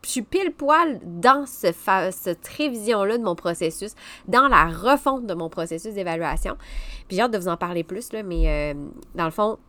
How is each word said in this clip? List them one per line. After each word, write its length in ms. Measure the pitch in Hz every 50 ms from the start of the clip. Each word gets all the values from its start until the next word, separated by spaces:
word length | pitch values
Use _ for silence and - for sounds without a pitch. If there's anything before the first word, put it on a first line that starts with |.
| -
je 60 | -
suis 140 | - 254 214
pile 320 | - - 359 392 349 294
poil 460 | - 285 277 302 320 339 320 262 180 -
dans 400 | 170 170 170 170 247 269 285 285
ce 280 | 262 - - - 180 170
fa-, 380 | - - - 190 190 180 185
cette 380 | 180 - - 190 170 - - -
révision-là 680 | - - 302 302 247 226 208 214 233 208 196 202 220 240
de 40 | 226
mon 120 | 208 175
processus, 580 | 170 - 175 170 - 175 165 160 - 196 214 - - - - - - - -
dans 200 | 196 247 269 277
la 160 | 247 156 156
refonte 640 | 165 160 160 185 240 277 277 - 277 269 262 240
de 80 | 214 180
mon 160 | 165 165 165
processus 420 | - - 165 165 165 165 - 220 214
d'évaluation. 640 | 202 185 175 165 165 165 151 147 - - - - - - - - - - - - - -
Puis 120 | - 185 185
j'ai 20 |
hâte 120 | 226 247 226
de 60 | 202
vous 100 | 175 185
en 100 | 170 165
parler 260 | 180 175 175 170 165
plus, 300 | 160 185 196 247 - -
là, 80 | 220 214
mais, 260 | 190 175 165 160 160
euh, 320 | 151 147 147 147 143 143 143 - - - - - -
dans 120 | 175 170
le 40 | 160
fond 280 | 160 - 208 214 226 - _